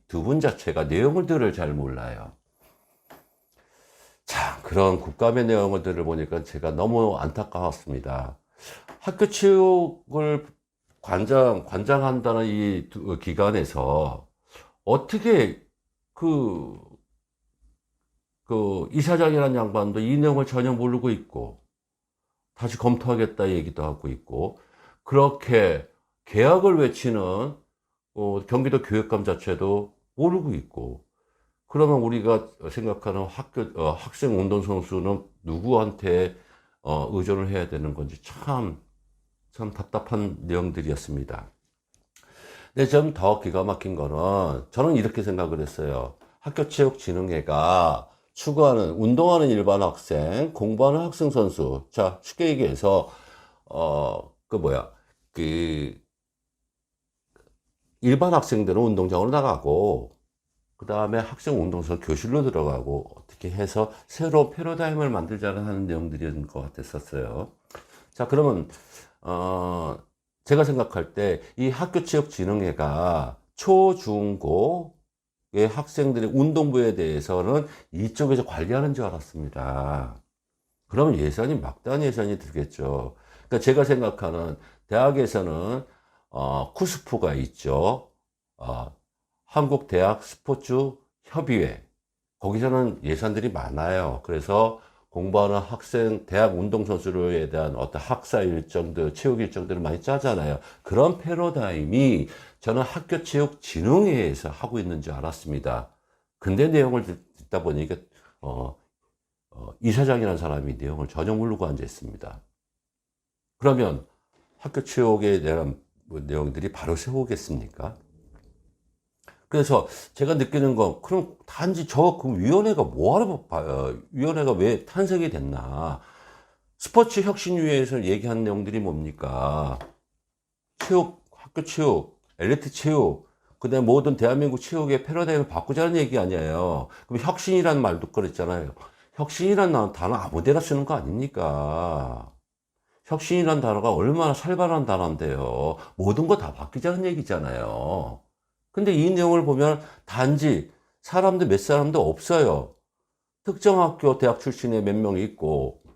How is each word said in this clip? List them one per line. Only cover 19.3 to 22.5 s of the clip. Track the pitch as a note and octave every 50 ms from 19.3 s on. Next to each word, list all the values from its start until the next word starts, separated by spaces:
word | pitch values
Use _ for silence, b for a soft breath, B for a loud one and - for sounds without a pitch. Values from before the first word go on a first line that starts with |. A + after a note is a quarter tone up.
| D3+ D3 C#3 C3+ B2+
양반도 | A#2+ A2 G#2 G#2 A2 G2+ G#2 G2+ A2
이 | A2 A#2+ C#3
내용을 | C#3+ D3 D3+ C#3 C#3 C3+
전혀 | C3+ C3 B2+ B2 B2+ B2
모르고 | A#2 B2 B2 B2 A#2+ B2 B2
있고, | G#2+ - - - - - - - - - _ _ _ _ _ _ _ _ _ _ _ _ _ _ _ _ _ _